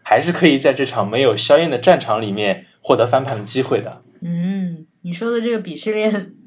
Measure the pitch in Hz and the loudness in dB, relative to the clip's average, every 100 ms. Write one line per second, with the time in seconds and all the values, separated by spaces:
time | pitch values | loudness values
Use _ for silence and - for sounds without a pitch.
0 | - 117 165 175 175 135 143 131 131 117 | 0 2 2 2 2 4 2 0 -2 -2
1 | 98 117 131 - - 147 165 135 185 160 | -2 0 2 2 4 4 4 0 4 4
2 | 135 110 107 101 101 95 - _ - 123 | 2 -2 -2 -2 -2 -2 -8 _ 0 2
3 | 117 135 110 110 98 131 127 107 - - | 4 2 0 -6 -6 -4 -2 -2 -4 -14
4 | _ - 170 170 180 196 180 160 - _ | _ -12 -8 -4 -4 -4 -6 -8 -16 _
5 | 175 170 233 233 233 220 - 147 220 214 | -10 -6 -4 -2 -2 -4 -6 -8 -4 -2
6 | 214 208 - - | 0 -2 -6 -14